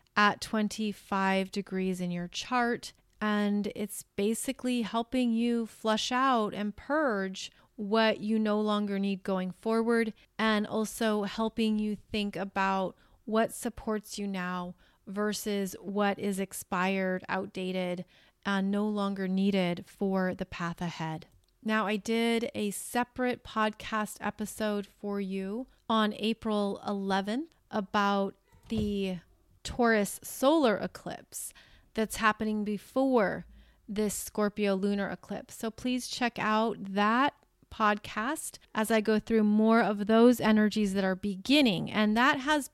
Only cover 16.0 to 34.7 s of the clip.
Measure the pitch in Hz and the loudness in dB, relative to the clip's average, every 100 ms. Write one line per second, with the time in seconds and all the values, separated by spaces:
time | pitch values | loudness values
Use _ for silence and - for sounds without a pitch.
16 | 202 190 202 190 190 - - 180 185 190 | 0 0 -2 -2 -6 -8 -6 -2 0 0
17 | 185 185 - 190 202 196 185 185 180 180 | 0 -2 -4 -6 -4 -6 -4 -4 -4 -6
18 | - _ _ _ 202 196 196 202 214 208 | -10 _ _ _ -2 0 2 0 0 0
19 | 196 196 185 190 196 190 175 175 - - | -2 -2 0 2 4 4 2 -2 -8 -4
20 | 196 190 185 180 180 - 170 - 175 - | 0 2 0 -2 -8 -6 -8 -6 -8 -6
21 | 160 160 - _ _ _ 220 220 196 214 | -6 -8 -12 _ _ _ -2 0 0 -2
22 | 226 226 233 233 233 214 208 - - 240 | -2 0 2 0 -2 -4 -4 -6 -4 -4
23 | 247 - 247 240 - 220 214 214 - 220 | -4 -2 -2 -2 -4 -2 -2 -2 -6 -4
24 | 208 - 208 - 208 - 214 208 196 _ | -4 -6 -8 -6 -8 -4 -2 -2 -6 _
25 | 208 202 190 190 190 226 262 _ - 220 | -6 -4 -4 -4 -4 -6 -10 _ -2 2
26 | 214 - 214 226 220 208 202 - 208 202 | 2 0 -2 -2 -2 0 0 -4 -4 -4
27 | 196 196 196 247 330 _ _ 214 190 208 | -2 -2 -2 -4 -6 _ _ -6 -2 0
28 | 202 202 196 - _ - - 220 208 202 | 2 2 -2 -6 _ -20 -6 -2 -2 -2
29 | 190 180 - _ _ _ - - 233 220 | -4 -6 -10 _ _ _ -6 2 4 4
30 | 196 - - - 269 330 247 202 180 - | 2 -4 -12 0 4 6 4 2 -4 -8
31 | - - - - - - - - _ - | -12 -14 -14 -14 -14 -16 -20 -20 _ -4
32 | 214 - 220 214 214 214 208 202 - 262 | -2 0 0 0 -2 -2 -2 -6 -2 0
33 | 269 247 185 - - - - _ - 208 | 4 4 4 0 -10 -20 -20 _ -8 -2
34 | 208 - - - 208 208 202 | -2 -4 -6 0 0 2 0